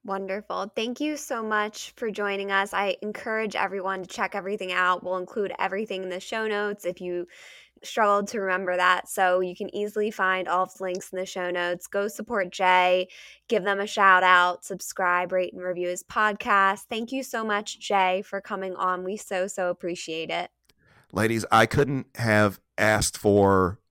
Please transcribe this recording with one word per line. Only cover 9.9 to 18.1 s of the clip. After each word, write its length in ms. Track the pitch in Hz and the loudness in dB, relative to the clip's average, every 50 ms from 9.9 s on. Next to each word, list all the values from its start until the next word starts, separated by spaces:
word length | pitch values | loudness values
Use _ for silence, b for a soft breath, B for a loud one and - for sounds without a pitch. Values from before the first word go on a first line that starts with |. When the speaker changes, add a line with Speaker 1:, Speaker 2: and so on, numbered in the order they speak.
| 208 220 208 220 | -2 -2 -2 -2
Speaker 1:
find 380 | 214 - 196 185 185 185 185 - | 0 0 0 0 2 0 0 0
all 140 | 165 180 185 | 0 0 0
of 120 | 185 - | 0 -4
the 100 | - 190 | -8 -6
links 280 | 185 180 185 185 - - | -6 -6 -6 -8 -8 -6
in 60 | 185 | -6
the 80 | 190 | -6
show 240 | 185 - 190 180 180 | -6 -6 -6 -4 -2
notes. 360 | 180 180 175 175 180 175 - | -2 -2 -2 -2 -4 -4 -8
Go 220 | - - 202 202 220 | -6 -4 -4 -4 -4
support 420 | - - 220 - 240 208 185 180 | -6 -8 -10 -4 -2 -2 -2 -4
Jay. 580 | - - 196 185 185 180 180 180 180 185 180 B B B B B B B B _ | -2 0 2 4 6 6 6 6 4 2 0 B B B B B B B B _
Give 140 | 240 208 180 | -2 0 2
them 180 | 202 196 196 | 0 0 0
a 60 | 196 | -2
shout 360 | 208 - - 202 196 185 185 185 | -4 0 4 6 8 8 8 8
out. 420 | 185 185 180 180 180 175 - - | 8 8 8 6 4 2 -2 -8
Subscribe, 680 | - 196 175 - - - - 190 175 175 180 180 180 190 | -12 -10 -10 -10 -12 -6 -2 0 0 2 0 0 0 -2
rate, 200 | 185 185 175 - | -2 -2 -2 -6
and 100 | 185 180 | -8 -6
review 260 | 180 180 175 175 180 | -6 -4 -4 -4 -4
his 140 | 180 180 - | -4 -6 -10
podcast. 840 | _ - 233 214 214 208 202 - 247 208 196 196 196 196 202 - _ | _ -2 0 0 0 0 -2 -2 2 4 4 4 4 2 0 -6 _
Thank 240 | 233 220 233 226 269 | -6 -6 -6 -4 -6
you 100 | 262 262 | -6 -6
so 220 | - - 233 226 | -6 -6 -6 -4
much, 340 | 220 208 208 214 - - _ | -2 -2 -2 -4 -6 -12 _
Jay, 440 | - - 208 196 190 185 | -6 0 2 2 2 2